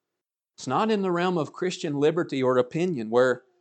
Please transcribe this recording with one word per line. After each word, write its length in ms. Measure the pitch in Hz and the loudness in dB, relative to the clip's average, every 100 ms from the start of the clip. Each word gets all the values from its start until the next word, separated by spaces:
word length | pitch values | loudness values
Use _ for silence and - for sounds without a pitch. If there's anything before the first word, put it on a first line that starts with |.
| _ _ _ _ _ - | _ _ _ _ _ -14
It's 80 | - | -4
not 240 | 139 220 | -2 0
in 140 | 208 | 0
the 80 | 190 | 0
realm 260 | 170 185 175 | 0 0 0
of 160 | 139 | -4
Christian 460 | - 180 175 165 143 | -4 -6 -4 -6 0
liberty 420 | 151 160 165 143 | 2 2 -2 0
or 160 | 127 127 | 2 2
opinion 520 | 123 156 185 139 110 | 0 0 -2 -2 0
where, 340 | 120 127 123 _ _ | 4 4 2 _ _